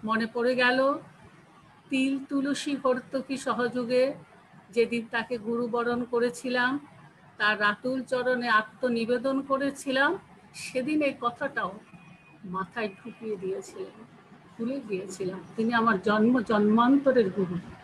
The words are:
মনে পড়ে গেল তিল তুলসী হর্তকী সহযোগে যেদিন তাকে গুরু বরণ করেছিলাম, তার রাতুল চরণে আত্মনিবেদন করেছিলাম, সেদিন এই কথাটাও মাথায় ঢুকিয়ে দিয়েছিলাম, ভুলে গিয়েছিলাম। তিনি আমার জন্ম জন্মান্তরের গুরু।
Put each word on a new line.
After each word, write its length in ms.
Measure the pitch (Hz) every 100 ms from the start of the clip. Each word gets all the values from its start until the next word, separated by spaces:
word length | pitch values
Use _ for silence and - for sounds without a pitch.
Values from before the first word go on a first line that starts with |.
মনে 220 | 220 220 226
পড়ে 280 | 240 240
গেল 400 | 254 247 262 269 294 - - - - - - - - -
তিল 360 | 269 262 269
তুলসী 520 | 269 277 277 269 - 277
হর্তকী 600 | 247 247 - 269 262 262
সহযোগে 800 | 262 247 240 240 233 254 262 277 - - _ - -
যেদিন 360 | 208 226 233 226
তাকে 280 | 233 226 247
গুরু 300 | 208 233 240
বরণ 360 | 233 233 240
করেছিলাম, 840 | 240 240 240 240 254 247 247 285 - - - _ - -
তার 220 | 208 208
রাতুল 420 | 208 208 254 262
চরণে 460 | 247 254 247 254 240
আত্মনিবেদন 920 | 214 214 - 254 233 226 247 254 269
করেছিলাম, 760 | 277 269 277 277 285 262 294 381 - - -
সেদিন 480 | - - 254 254 302
এই 120 | 277 254
কথাটাও 520 | 240 240 285 254 190 202 - - - - - -
মাথায় 440 | 190 180 190 240 214
ঢুকিয়ে 480 | 190 233 - 226 202
দিয়েছিলাম, 680 | 185 196 190 - 190 - - - - - - -
ভুলে 220 | 233 277 220
গিয়েছিলাম। 520 | 190 196 - 185 185 - -
তিনি 160 | 226
আমার 300 | 233 226 196
জন্ম 380 | 220 214 220 254
জন্মান্তরের 880 | 220 214 208 220 240 277 277 254 196
গুরু। 280 | 190 180 175 - -